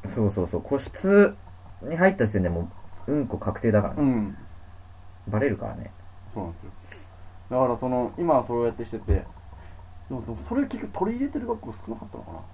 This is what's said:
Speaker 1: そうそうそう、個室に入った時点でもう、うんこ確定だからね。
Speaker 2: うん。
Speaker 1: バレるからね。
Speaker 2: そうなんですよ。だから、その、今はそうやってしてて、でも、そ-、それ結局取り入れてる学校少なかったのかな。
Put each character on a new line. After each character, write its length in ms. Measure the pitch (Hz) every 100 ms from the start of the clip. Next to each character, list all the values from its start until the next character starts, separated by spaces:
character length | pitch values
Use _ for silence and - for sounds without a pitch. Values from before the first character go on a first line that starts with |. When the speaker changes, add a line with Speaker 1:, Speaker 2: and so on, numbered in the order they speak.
| -
Speaker 1:
そ 200 | - 147
う 40 |
そ 140 | 101
う 40 | -
そ 100 | -
う、 40 |
個 180 | - 277
室 560 | - - 190 202 202 - - - - -
に 120 | 135 165
入 160 | 190
っ 40 | 190
た 100 | 110
時 80 |
点 100 | 104
で 60 | 90
も 200 | 85 87 - - - -
う、 80 |
う 60 | 147
ん 80 | 135
こ 100 | -
確 240 | - -
定 100 | 117
だ 100 | 107
か 80 | 101
ら 40 | -
ね。 60 |
Speaker 2:
う 40 | 139
ん。 320 | 120 104 - - - - - - - - - -
Speaker 1:
バ 120 | 107
レ 100 | 135
る 80 | 101
か 100 | -
ら 80 | -
ね。 160 | - - - - -
Speaker 2:
そ 80 | 113
う 20 |
な 60 | 85
ん 40 |
で 40 | 85
す 60 |
よ。 80 | - - - - - - - - -
だ 60 | 127
か 80 | 127
ら、 120 | 117
そ 100 | 127
の、 240 | 123 120 -
今 180 | 175 139
は 80 |
そ 160 | 113 120
う 60 | 117
や 60 |
っ 20 |
て 100 | 113
し 80 | 117
て 80 | 110
て、 260 | - 95 - - - - - - - - -
で 80 | 131
も、 60 |
そ-、 140 | 107 110 -
そ 80 | 240
れ 80 |
結 200 | 285 226
局 160 | 214 -
取 140 | 190
り 60 | 240
入 60 | 277
れ 60 |
て 80 | -
る 80 | 233
学 120 | 220
校 140 | - 107 -
少 80 |
な 60 | 113
か 60 | 107
っ 20 |
た 80 | 117
の 60 |
か 80 | 101
な。 80 | 82 -